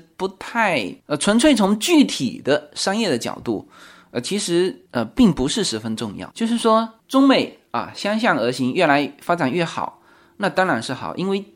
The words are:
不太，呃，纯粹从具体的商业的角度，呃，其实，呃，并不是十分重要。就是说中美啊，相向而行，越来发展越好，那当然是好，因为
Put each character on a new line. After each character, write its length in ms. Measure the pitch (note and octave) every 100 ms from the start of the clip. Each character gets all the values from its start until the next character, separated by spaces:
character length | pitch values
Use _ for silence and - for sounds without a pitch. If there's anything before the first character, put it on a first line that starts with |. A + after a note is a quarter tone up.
| - -
不 100 | F#3+ -
太， 540 | - A#3 G#3 D3+ F#2+ - -
呃， 100 | D3
纯 220 | - A3
粹 160 | D#4
从 220 | A3+ G3 G#3+
具 260 | C4+ E4
体 360 | A3+ - B2 -
的 260 | - - -
商 220 | - - G#3
业 120 | G#3
的 80 | A#2+
角 220 | G#2 -
度， 240 | - G2+ - - - - _
呃， 80 | A#2+
其 180 | A#2+ G3+
实， 460 | G3 E3+ F3+ - _
呃， 120 | B2
并 280 | A2 - A3+
不 140 | C#3 C3
是 160 | A#2
十 160 | - A2
分 160 | A2 A2
重 200 | A2 F2
要。 120 | F2+
就 140 | - A3+
是 120 | A#3
说 300 | A3+ A3 A3+ - _
中 200 | C4+ C#4
美 280 | G#3+ - - _
啊， 200 | A#2+ G2+
相 240 | - G3+ A3
向 200 | A3 D3+
而 120 | A#2
行， 220 | C3 B2+
越 140 | D3 E3
来 260 | C#3+ C#3 -
发 160 | - E3+
展 140 | C3+
越 140 | F3
好， 360 | E3 - - - _ _ _ -
那 120 | G3
当 180 | - F#3
然 160 | A#2+
是 120 | A2+
好， 200 | B2+ D#2+ -
因 120 | F#3+
为 160 | G3 G3